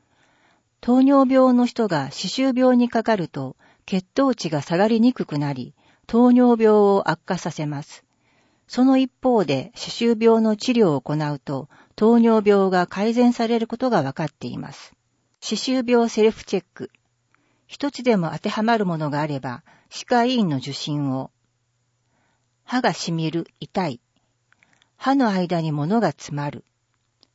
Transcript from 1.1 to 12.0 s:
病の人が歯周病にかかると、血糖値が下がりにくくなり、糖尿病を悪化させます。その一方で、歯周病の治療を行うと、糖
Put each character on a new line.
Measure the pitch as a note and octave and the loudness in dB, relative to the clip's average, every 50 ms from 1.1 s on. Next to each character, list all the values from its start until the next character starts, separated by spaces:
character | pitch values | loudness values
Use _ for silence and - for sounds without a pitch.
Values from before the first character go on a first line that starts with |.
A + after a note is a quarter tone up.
| C#4+ C#4 C4+ B3+ | 6 4 4 4
病 | C4+ C4 C4 B3+ B3 | 4 4 4 4 4
の | A#3+ B3 | 2 2
人 | A#3+ - - A3+ G3+ | 0 0 -2 -2 -2
が | F3 D3 C3+ C#3 | -2 -4 -4 -6
歯 | - - - F3+ | -10 -10 -10 -8
周 | - C4+ C4 C4+ B3 | -4 -2 -2 -2 0
病 | B3 B3+ B3+ B3 A#3+ | 2 2 2 4 2
に | A#3+ A#3+ | 2 0
か | - A#3 A3 | -2 -2 0
か | A#3 A3 | 0 -2
る | G3 E3 - | -2 -2 -6
と、 | - D3 C3+ C3 - _ _ _ _ _ _ | -8 -8 -10 -10 -10 _ _ _ _ _ _
血 | - G3 F#3 F#3 _ _ | -6 -6 -6 -6 _ _
糖 | - C#4 C4 A#3+ | 0 0 0 0
値 | - - E3 | -2 -4 -4
が | D#3 D3 | -4 -4
下 | C3+ - E3+ F3 | -4 -2 0 0
が | G3+ A3 | 2 2
り | A#3 A3 | 2 2
に | A3+ B3+ B3 | 2 2 2
く | - - | 0 -6
く | - D3+ C#3+ | -6 -4 -4
な | D3 C#3+ | -4 -4
り、 | C#3+ - A#2+ C#3+ - _ _ _ _ _ _ - | -6 -8 -10 -14 -16 _ _ _ _ _ _ -4
糖 | - A#3 B3 B3 | 0 2 4 4
尿 | B3 B3 B3 B3 | 6 6 4 4
病 | A#3+ A3 A3 G#3+ G#3+ G#3+ | 4 4 4 4 4 6
を | G3+ G3+ G3 G3 - - | 4 4 2 2 0 -2
悪 | D#3+ - _ | -4 -6 _
化 | - F#3 E3 | -8 -8 -6
さ | - F3+ | -6 -8
せ | - - D3+ | -8 -6 -8
ま | D3 D3 C#3 D3 | -8 -8 -10 -12
す。 | - - - _ _ _ _ _ _ _ _ _ _ _ _ _ _ | -14 -20 -20 _ _ _ _ _ _ _ _ _ _ _ _ _ _
そ | - B3 B3+ | -2 2 2
の | C4+ C4 C4 | 4 4 2
一 | C4 B3+ - _ | 2 -2 -6 _
方 | - C4 B3 A3 F3 | -2 0 2 2 2
で、 | C#3+ C#3 C3 C#3+ - - | 0 -2 -4 -4 -8 -14
歯 | - - - | -16 -14 -12
周 | - - A#3 A#3 A#3 G#3+ | -6 -2 0 0 0 2
病 | A3+ A3+ A3+ A3+ | 4 4 4 4
の | A3 A3 G#3+ | 2 0 -2
治 | G#3 - - | -2 -2 0
療 | B3 A#3+ G#3+ F3 | 2 4 4 4
を | C#3+ C3+ | 2 0
行 | - - D3 | -2 -4 -4
う | D#3 D3+ D3 D3 C#3 | -2 -2 -4 -6 -6
と、 | - - C#3+ C3 - - _ _ _ _ _ | -8 -8 -8 -8 -8 -12 _ _ _ _ _
糖 | - | 0